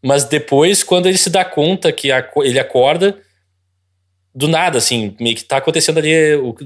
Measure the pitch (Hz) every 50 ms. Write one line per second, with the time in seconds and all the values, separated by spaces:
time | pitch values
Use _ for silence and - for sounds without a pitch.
0 | - 131 139 143 135 - 151 151 147 - 147 139 151 175 202 190 - - 180 180
1 | 180 185 190 185 - 190 165 196 185 180 - - 151 160 190 190 - 165 123 -
2 | - 139 131 127 127 - - 147 143 135 123 135 127 - - 127 123 139 156 170
3 | 185 202 196 - _ _ _ _ _ _ _ _ _ _ _ _ _ _ _ _
4 | _ _ _ _ _ _ _ 131 139 151 165 160 175 180 151 123 110 - 127 117
5 | 110 101 98 - 117 117 113 110 - _ 143 135 135 160 151 165 151 - 160 160
6 | 151 151 160 160 156 151 151 147 131 123 110 - 143